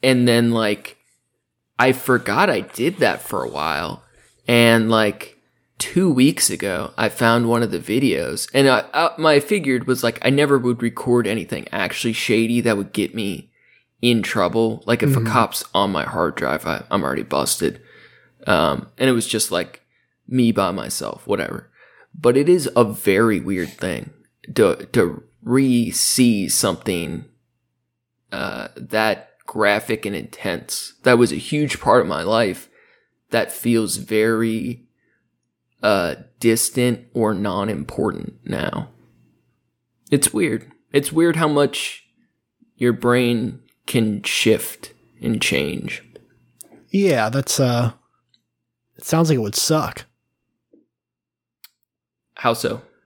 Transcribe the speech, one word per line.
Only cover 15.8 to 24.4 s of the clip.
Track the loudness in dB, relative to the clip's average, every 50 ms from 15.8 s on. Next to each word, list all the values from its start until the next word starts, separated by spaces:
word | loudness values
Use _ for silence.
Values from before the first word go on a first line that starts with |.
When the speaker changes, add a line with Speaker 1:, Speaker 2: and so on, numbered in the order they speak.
| 0 0 0
Speaker 1:
my | -2 -4
hard | -4 -2 -2 -2 -2 -2
drive, | -4 -4 -2 -4 -4 -4
I, | -6 -6 -6 -6 -4
I'm | -2 -2 -2
already | -2 -4 -4 -4
busted. | -4 -2 -2 0 -2 -2 -2 -2 -4 -4 -4 -20 _ -20 -20 -20 -20 _ _ _ _ _ _ -2
Um, | 2 4 4 4 4 2 -2 -6 -12 _ 0
and | 2 2
it | 2
was | 2 0
just, | -2 -2 -2 -2 0
like, | -2 -4 -4 -4 -12 -20 _ _ _ _ _ _ _ _ _ -4
me | 0 2 4 4 4
by | 2 0 0
myself, | -2 -4 -6 -6 -8 -6 -6 -8 -8 -10 -6
whatever. | -4 -4 -4 -4 -6 -8 -12 -14 _ _ _ -20 _ _ _ -20 _ _
But | 0 2 4 4
it | 4 6 4
is | 4 4 2 0 2
a | 2 2
very | 2 2 -2 0 2 4 4 4 2 2 0
weird | -2 -4 -4 -4 -4 -6
thing | -8 -8 -6 -6 -6 -6 -8 -12 -18 _ _ _ _ _